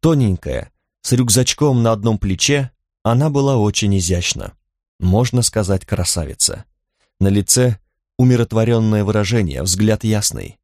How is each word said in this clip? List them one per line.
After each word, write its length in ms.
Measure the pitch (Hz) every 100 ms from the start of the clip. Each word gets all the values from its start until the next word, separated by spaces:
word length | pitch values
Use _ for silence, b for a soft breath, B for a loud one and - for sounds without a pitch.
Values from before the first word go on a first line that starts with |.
Тоненькая, 720 | 160 156 117 90 - 64 - _ _ _
с 100 | -
рюкзачком 680 | 127 120 120 123 - 147 127
на 120 | 113
одном 240 | 110 110 107
плече, 540 | 101 92 - 143 135 _ _ _
она 280 | - 120 156
была 260 | 139 139 131
очень 420 | 104 - 104 98
изящна. 580 | 87 87 90 - 95 - _ _ _ _
Можно 420 | 90 95 123 123
сказать, 440 | 113 - 95 95 -
красавица. 800 | 98 87 - 73 64 - 50 - _ _ _ _ _
На 80 | 98
лице 480 | 101 98 - 127 110 _ _ _ _
умиротворенное 880 | 127 123 117 113 113 117 110 107 98
выражение, 580 | 107 98 117 92 67
взгляд 400 | 90 90 107 107
ясный. 540 | 113 107 104 - - -